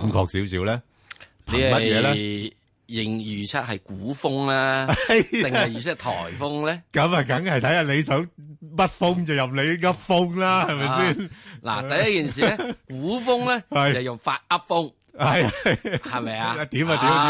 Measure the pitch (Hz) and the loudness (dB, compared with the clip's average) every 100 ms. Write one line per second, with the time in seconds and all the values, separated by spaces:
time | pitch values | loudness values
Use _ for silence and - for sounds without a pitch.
0 | 107 104 92 95 101 90 98 120 - _ | 0 0 0 -2 -4 -2 -2 -2 -6 _
1 | - - - _ - 120 135 127 113 107 | -20 -20 -20 _ -4 0 2 4 2 2
2 | 135 107 104 104 107 - _ _ - 113 | 2 0 -2 -4 -8 -12 _ _ -10 -4
3 | 107 113 107 101 104 143 123 101 - 95 | -4 -4 -6 -6 -4 -4 -4 -6 -8 -10
4 | 107 139 151 135 139 135 135 135 135 - | -8 -4 -2 0 0 2 2 0 0 0
5 | - 226 - 233 156 127 170 113 123 123 | 2 2 2 0 0 0 0 -2 -6 -6
6 | 123 92 85 92 143 147 151 170 - 147 | -4 -4 -6 -6 -6 -4 -2 -4 -2 2
7 | 160 175 131 131 185 139 123 170 151 143 | 4 2 2 -2 0 0 2 2 2 0
8 | 151 143 175 - 147 147 156 165 185 - | 2 0 -2 -8 -20 -20 -6 0 0 2
9 | 180 180 160 143 127 135 147 175 180 180 | 2 2 0 0 0 0 0 2 0 0
10 | - 175 175 175 185 185 - 143 143 131 | 2 2 4 2 2 2 2 0 0 2
11 | 175 - 92 - - 127 - 104 135 147 | 2 0 -4 -12 -20 -10 -6 -4 0 0
12 | 220 190 147 - 220 214 285 - - 131 | 2 2 0 0 2 2 -4 -8 -12 -6
13 | 156 247 233 247 247 247 - 151 143 127 | -4 -2 0 2 2 0 0 2 2 2
14 | 127 117 - 135 - 175 - 170 160 - | -2 -6 -4 -4 0 -2 0 0 -2 -6
15 | _ - 143 175 127 - - - - 175 | _ -2 2 4 2 0 0 0 0 -6
16 | - 123 117 110 113 120 147 127 165 151 | -4 -6 -4 -4 -2 -4 -4 -2 0 2
17 | 127 139 147 | 2 4 4